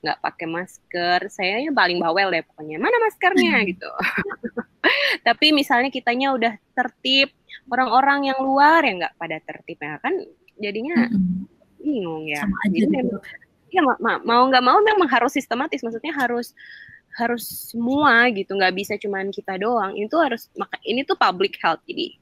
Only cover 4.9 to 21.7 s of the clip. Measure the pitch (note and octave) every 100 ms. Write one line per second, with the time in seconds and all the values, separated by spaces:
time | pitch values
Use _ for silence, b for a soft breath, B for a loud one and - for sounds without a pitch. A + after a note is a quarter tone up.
4.9 | C#5 C#5+ - - A#3 D4+ D4+ C#4 B3 C4+
5.9 | C4 A#3+ A#3+ C4+ C4 A3+ G#3+ _ - B3
6.9 | _ C4 C4+ C#4 _ _ B - B3 B3+
7.9 | A#3+ C#4 C#4 C#4 C4+ C4 C4+ C#4+ E4 C#4+
8.9 | F#3 E3 _ E3 D#3 - D3+ - E3 D3+
9.9 | D3 - F4+ - _ _ _ G#3 G3+ B3+
10.9 | E4+ A#3 G#3+ F3+ F3+ - _ _ _ D4
11.9 | C4+ F3 D#3+ D#3 D3 G#3 F#3+ G#3 F#3 A3
12.9 | D4 B3 G3+ B B _ _ _ F#4 D4
13.9 | A#3 A#3 C4 - A#3+ B3+ C4 B3 E4+ G#4+
14.9 | G#4+ E4 A#3+ A#3+ C#4+ - A#3 C#4+ C#4 A#3
15.9 | A3+ D4 D4 B3 A#3+ A#3+ _ B B B
16.9 | B _ - A#3 A#3+ - - - A3+ A#3
17.9 | C#4 D4 A#3 B3 G3+ G3 G3 F#3 F#3 G3+
18.9 | G#3 G#3 G3 G3 G3 - F#3+ G#3 A#3+ G3
19.9 | - G#3+ D#4 D4+ A#3 - - G3+ - -
20.9 | A#3 C#4 F#4+ A3 F3+ G3 - F3